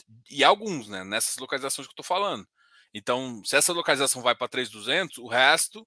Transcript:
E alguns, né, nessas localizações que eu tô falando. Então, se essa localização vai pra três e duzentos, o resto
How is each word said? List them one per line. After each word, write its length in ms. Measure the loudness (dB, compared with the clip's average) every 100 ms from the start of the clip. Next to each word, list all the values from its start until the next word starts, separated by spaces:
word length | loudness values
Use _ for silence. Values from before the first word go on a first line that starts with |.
| -20 -20 _
E 140 | 4
alguns, 460 | 6 6 0 -6 -6
né, 160 | -10
nessas 320 | -4 -2 -2 -4
localizações 500 | -6 -6 -4 -8 -10
que 60 |
eu 40 | -14
tô 60 |
falando. 460 | -4 -2 -2 -4 -10 _ _ _ _
Então, 520 | -12 -4 -2 -4 -10
se 100 | 0
essa 180 | 2 2
localização 500 | 0 0 2 2 0
vai 120 | 0
pra 140 | 0 -2
três 200 | -4 -6
e 40 |
duzentos, 460 | -6 -2 -2 -2 -8
o 100 | -2
resto 580 | 4 6 4 0 -6